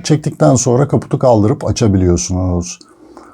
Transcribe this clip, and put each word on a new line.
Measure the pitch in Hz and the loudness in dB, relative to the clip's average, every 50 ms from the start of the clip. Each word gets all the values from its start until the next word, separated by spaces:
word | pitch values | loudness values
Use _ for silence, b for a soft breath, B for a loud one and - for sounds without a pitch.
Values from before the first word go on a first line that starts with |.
| - | -2
çektikten | - 156 151 - 151 - - 160 147 135 | -2 -2 -2 -2 -4 -4 0 2 2 2
sonra | 120 - 127 120 127 143 | 2 2 0 0 0 0
kaputu | - - 113 - - 151 - | 0 0 -2 -2 -2 -4 0
kaldırıp | - 127 117 107 101 107 - - - | 2 2 4 4 2 2 0 -2 -4
açabiliyorsunuz. | - 101 - 123 104 98 95 92 90 87 82 - - 92 92 92 90 87 87 87 - - - B B B B B B B B B B | -4 -2 0 0 2 2 2 2 2 2 0 0 -4 -4 -4 -2 -2 -2 -4 -4 -6 -10 -18 B B B B B B B B B B